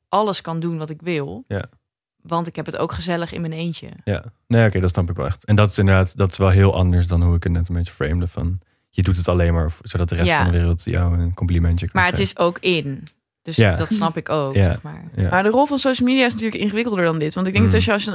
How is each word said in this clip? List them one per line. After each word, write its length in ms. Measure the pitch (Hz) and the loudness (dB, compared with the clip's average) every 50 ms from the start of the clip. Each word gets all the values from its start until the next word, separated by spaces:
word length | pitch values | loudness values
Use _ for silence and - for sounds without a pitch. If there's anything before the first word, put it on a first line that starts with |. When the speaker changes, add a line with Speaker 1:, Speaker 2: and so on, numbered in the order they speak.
| _ _ | _ _
Speaker 1:
alles 320 | - 196 214 214 190 - | 0 0 0 0 -2 -4
kan 200 | - - 165 165 | -6 -8 -6 -6
doen 180 | 160 170 170 160 | -4 -4 -6 -6
wat 120 | 156 151 | -8 -10
ik 100 | 156 151 160 | -12 -10 -8
wil. 420 | 175 175 151 139 143 95 226 254 - | -6 -4 -4 -4 -6 -10 -12 -10 -8
Speaker 2:
Ja. 160 | - 98 - - _ _ _ _ _ _ _ _ _ _ - | -8 -8 -8 -10 _ _ _ _ _ _ _ _ _ _ -10
Speaker 1:
Want 240 | - 165 170 175 | -6 -4 -4 -4
ik 100 | 165 - | -4 -8
heb 100 | - 156 | -10 -10
het 100 | 170 156 | -8 -6
ook 160 | - - 165 - | -6 -6 -4 -6
gezellig 400 | - 160 175 175 170 170 165 - | -6 -6 -4 -4 -4 -6 -6 -8
in 80 | - | -8
mijn 120 | 170 160 160 | -8 -8 -6
eentje. 360 | 160 165 170 160 - - 120 110 - - | -6 -6 -6 -8 -8 -12 -16 -18 -10 -6
Speaker 2:
Ja. 200 | - 101 - - - - _ _ | -6 -6 -6 -6 -12 -18 _ _
Nee, 200 | - 113 117 113 | 0 2 4 4
oké, 140 | 107 92 95 | 4 4 2
dat 100 | 92 92 | 0 0
snap 200 | 87 - 90 87 | 0 0 -2 -2
ik 60 | 87 | -4
wel 100 | 80 69 | -4 -4
echt. 180 | 69 - - - | -4 -6 -6 -2
En 120 | - 107 | 2 4
dat 140 | 104 104 104 | 4 4 4
is 80 | - - | 2 2
inderdaad, 380 | 101 98 95 95 95 92 - | 2 4 4 4 4 2 0
dat 140 | - 101 95 | 0 -2 -2
is 60 | - | 0
wel 120 | - 98 95 | 2 2 4
heel 260 | 92 98 98 98 - | 6 6 6 4 4
anders 320 | - 92 90 87 87 87 | 2 2 2 2 2 2
dan 160 | 87 87 85 85 | 2 2 2 2
hoe 140 | 85 85 | 2 2
ik 60 | 85 - | 2 0
het 100 | 87 85 | 0 0
net 160 | 85 85 - | -2 -2 -2
een 60 | 87 | -2
beetje 180 | 87 85 85 - | -4 -4 -4 -6
framede 360 | - - 73 78 87 87 87 | -6 -4 -2 -2 -2 -2 -4
van... 300 | - - - 82 90 92 - _ _ _ _ _ | -4 -4 -4 -4 -4 -6 -8 _ _ _ _ _
Je 120 | _ - 95 | _ 0 0
doet 140 | 92 92 | 2 2
het 120 | 87 85 - | 0 0 0
alleen 260 | 90 90 87 85 85 | 2 2 2 2 2
maar 160 | 82 80 78 82 | 2 0 -2 -4
v-, 60 | - - | -8 -10
zodat 260 | - - 87 87 85 | -8 -4 -2 -2 -2
de 60 | - | 0
rest 140 | 85 85 175 | 0 2 2
Speaker 1:
Ja. 140 | 165 147 127 | 2 2 2
Speaker 2:
van 100 | 90 87 | 2 2
de 60 | 87 | 2
wereld 240 | 85 85 87 85 - | 2 2 0 0 -2
jou 340 | - 85 87 87 87 85 87 | -4 -2 0 0 0 0 0
een 160 | 85 85 90 | 0 -2 -2
complimentje 520 | - 90 85 87 85 85 85 85 82 85 85 | -2 -2 0 2 2 2 2 0 0 -2 -2
kan 100 | - 95 | 0 0
Speaker 1:
Maar 100 | 180 180 | 0 2
het 80 | - - | 2 0
Speaker 2:
geven. 160 | - - - | -2 -2 0
Speaker 1:
is 40 | - 175 | 0 0
ook 160 | 170 175 - | 0 0 -2
in. 440 | - 180 180 165 143 143 135 139 - 151 - _ _ _ _ _ _ | -2 -2 0 0 -2 -4 -8 -10 -12 -16 -20 _ _ _ _ _ _
Dus 140 | - 160 | -4 0
Speaker 2:
Ja. 200 | - 113 101 87 | 2 4 4 2
Speaker 1:
dat 160 | 85 - - 220 | 0 -2 -2 -2
snap 240 | 214 180 165 160 | -2 -2 -2 -4
ik 120 | 170 - - | -4 -6 -4
ook, 260 | 147 156 143 135 135 | -4 -2 -2 -2 0
Speaker 2:
Ja. 80 | - 98 | 2 2
Speaker 1:
zeg 180 | 90 - - - | 2 2 -2 -6
maar. 220 | 151 151 - - - - | -12 -16 -16 -16 -10 -4
Speaker 2:
Ja. 120 | 107 98 87 | -2 -2 0
Speaker 3:
Maar 120 | - 180 190 | 2 2 2
de 60 | 208 | 2
rol 180 | 220 247 285 | 4 4 2
van 120 | 294 285 269 | 2 0 0
social 300 | - 269 262 240 247 247 | 0 0 0 2 2 2
media 180 | 254 269 254 | 2 2 2
is 60 | 247 220 | 0 0
natuurlijk 300 | 214 226 220 208 - - | -2 -4 -4 -4 -2 -2
ingewikkelder 420 | 208 196 214 233 240 214 185 175 | -2 -2 -2 -2 -2 0 0 0
dan 140 | 165 165 160 | 0 0 0
dit. 160 | 151 156 160 | -2 -4 -2
Want 120 | 180 185 | -2 -2
ik 60 | 190 185 | 2 4
denk 120 | 202 202 | 4 4
Speaker 2:
Hmm. 100 | 196 185 190 | 6 4 4
Speaker 3:
dat 80 | 180 214 | 4 2
als 160 | 214 208 202 | 0 0 -2
je 60 | 208 196 | -2 -2